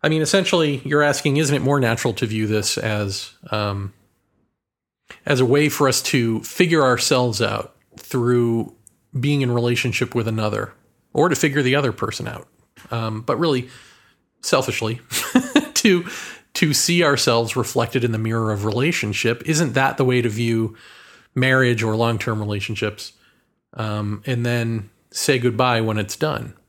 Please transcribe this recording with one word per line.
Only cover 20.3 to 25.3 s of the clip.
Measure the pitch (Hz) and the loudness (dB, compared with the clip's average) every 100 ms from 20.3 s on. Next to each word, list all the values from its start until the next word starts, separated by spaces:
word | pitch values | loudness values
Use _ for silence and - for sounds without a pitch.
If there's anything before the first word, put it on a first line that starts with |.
| 104 117 113 110 - - - - - _ | 0 0 0 0 -6 -20 -20 -20 -20 _
marriage | - 131 131 127 117 | -2 2 4 4 2
or | 113 107 | 0 0
long-term | 117 113 - 107 | 0 0 -2 -4
relationships? | 107 104 98 104 107 104 - _ _ _ _ _ _ | -4 -4 -6 -4 -4 -6 -16 _ _ _ _ _ _
Um, | - 110 107 104 104 104 | -8 -6 -4 -4 -6 -4
and | 123 120 | -2 0
then | 120 113 113 101 _ _ | 0 -2 -4 -6 _ _
say | - - | -6 0